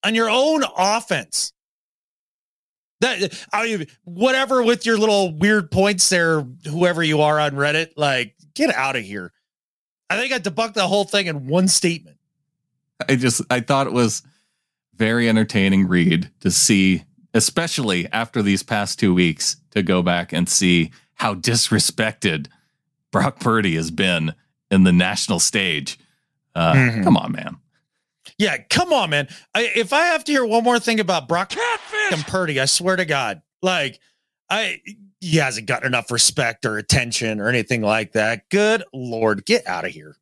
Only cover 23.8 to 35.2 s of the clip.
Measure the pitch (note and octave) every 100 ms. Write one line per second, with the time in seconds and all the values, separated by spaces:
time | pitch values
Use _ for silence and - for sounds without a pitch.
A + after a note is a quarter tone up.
23.8 | E2 E2 F#2+ F2 D#2+ - _ _ _ G2
24.8 | F#2 F2 F2+ G2+ - F2 - G#2 F#2+ D2+
25.8 | C#2 - _ _ _ _ _ F2 E2 C3+
26.8 | B2+ A2+ F#2 - - - - - _ _
27.8 | _ _ _ _ - - G3+ C#3 - -
28.8 | F4 C#4+ F3 D3 C#3 - _ G#3 A#3 G3+
29.8 | G#3 C#4+ F4 D#4 D#4 C#4 A#3+ A3+ A#3 A#3+
30.8 | - A3 F#3 F3 C3 E3+ G3 - A#4+ A#4
31.8 | - G#4+ G#4 D#3 - F#3 E3+ C3+ C3+ -
32.8 | F3 F#3 E3+ C#3 A#2 F#2+ _ _ F#3 F3+
33.8 | C#3 - _ _ _ _ _ G3 G#3 F3+
34.8 | - G#3+ G3+ _